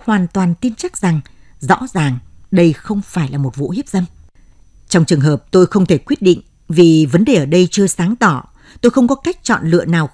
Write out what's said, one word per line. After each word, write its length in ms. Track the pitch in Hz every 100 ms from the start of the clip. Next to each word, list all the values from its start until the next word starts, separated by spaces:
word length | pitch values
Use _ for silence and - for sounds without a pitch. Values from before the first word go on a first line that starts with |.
hoàn 240 | - 214 175
toàn 280 | 196 185 170
tin 200 | 254 220
chắc 220 | 359 -
rằng 240 | 185 160 - - - -
rõ 280 | 135 190 254
ràng 260 | 185 143 127 - - -
đây 220 | 180 170
không 280 | 151 - 202
phải 280 | - 180 135
là 80 | 143
một 180 | 135 127
vụ 140 | 147
hiếp 180 | 185 -
dâm. 180 | 190 180 - - _ _ _ _ _ -
Trong 160 | 175 160
trường 160 | 151
hợp 240 | 143 147 -
tôi 140 | 185 180
không 200 | 208 185
thể 120 | 156
quyết 240 | - 285
định 200 | 185 175 - _ -
vì 360 | 165 170 160 147
vấn 200 | 170 220
đề 100 | 214
ở 100 | 139
đây 220 | 175 180
chưa 160 | - 196
sáng 280 | - 180 240
tỏ, 280 | 208 135 - _ - -
tôi 80 | 240
không 180 | 277 240
có 80 | 269
cách 280 | 339 -
chọn 240 | - 214 160
lựa 140 | 170 -
nào 240 | 170 151